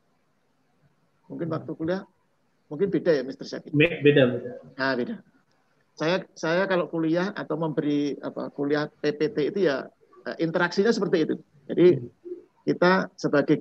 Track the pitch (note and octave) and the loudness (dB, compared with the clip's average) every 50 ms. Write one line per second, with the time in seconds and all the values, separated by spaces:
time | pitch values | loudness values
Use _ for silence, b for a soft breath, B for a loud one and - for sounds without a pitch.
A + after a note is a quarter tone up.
0 | _ _ _ _ _ _ _ _ _ _ _ _ _ _ _ _ _ _ _ _ | _ _ _ _ _ _ _ _ _ _ _ _ _ _ _ _ _ _ _ _
1 | _ _ _ _ _ - C#3 C3+ E3+ D#3+ D#3+ D3+ B2+ - D3+ - D#3+ E3 F#3 G3 | _ _ _ _ _ -16 -10 -8 -8 -6 -6 -8 -8 -10 -10 -6 -4 -4 -4 -4
2 | A3 - _ _ _ _ _ _ _ _ _ _ _ - D3+ C#3+ G3 F#3+ E3+ D3+ | -6 -12 _ _ _ _ _ _ _ _ _ _ _ -12 -4 -4 -2 0 0 0
3 | - F3+ D#3 C3+ B2 C3+ C3+ - - - - - - - D3+ D3 D#3 E3+ D#3 D3 | 2 2 2 2 0 -4 -10 -12 -12 -12 -12 -12 -8 0 2 4 4 4 2 4
4 | C#3+ D3 C#3+ C#3+ B2+ A#2+ A#2+ A#2+ - - - - - - - - C3 C3+ C3 B2 | 4 6 6 6 6 4 2 -2 -6 -10 -12 -14 -18 -14 -6 -4 -2 -2 0 -2
5 | A#2+ - A3+ - - _ _ _ _ _ _ _ _ _ _ _ _ _ _ - | -4 -4 -8 -10 -14 _ _ _ _ _ _ _ _ _ _ _ _ _ _ -4
6 | D3+ D#3+ F#3 F#3+ - - _ - - D#3+ E3 F#3 G3 F#3+ F#3+ F3 D#3 - E3+ E3 | -2 0 0 -2 -4 -8 _ -6 -2 0 0 0 2 2 0 0 -2 -2 -4 -2
7 | D#3+ D#3+ D#3+ F3 F#3 G#3 G#3 - C#3+ - D#3 D#3 E3 D#3 D3+ D#3 C#3 D3 D3 C#3+ | -2 0 0 0 -2 -2 -4 -8 -8 -6 -4 -4 -4 -2 -2 -2 -2 0 0 0
8 | D3 C#3+ C3+ - - C#3 C3+ B2 C3 B2+ - - C#3+ C#3+ D3 D3 D3+ D3+ - _ | 0 -2 -4 -6 -8 -10 -8 -8 -10 -8 -6 -4 -2 0 0 0 -2 -4 -6 _
9 | - D3 D3 - D#3 D3 D3 - A3 - - G3+ F#3 D3+ C3+ B2 - - - _ | -4 -4 -2 -2 -2 -2 0 -2 -2 -2 0 0 0 0 0 -2 -6 -10 -16 _
10 | _ _ _ - - B2+ - - E3 D#3+ - F3+ F3 E3+ - G3 G3 A#3 A#3 A3 | _ _ _ -14 -10 -10 -4 -4 -2 -2 0 0 -2 0 0 2 2 2 2 0
11 | G3 F3 - D#3+ D#3 - - - - _ _ _ _ - - D#3 E3+ F3+ D#3+ B2+ | 0 0 2 2 2 0 -2 -6 -8 _ _ _ _ -4 2 6 6 6 6 4
12 | A#2+ - - _ - - - - - _ _ _ _ D3 D3 - F3 F3+ F#3+ F#3+ | 0 -8 -16 _ -16 -14 -14 -16 -16 _ _ _ _ -4 0 4 4 4 4 2
13 | - - - - - D3 - C#3+ C#3 - D3+ C#3+ | 0 -4 -6 -6 -2 0 2 2 2 2 2 2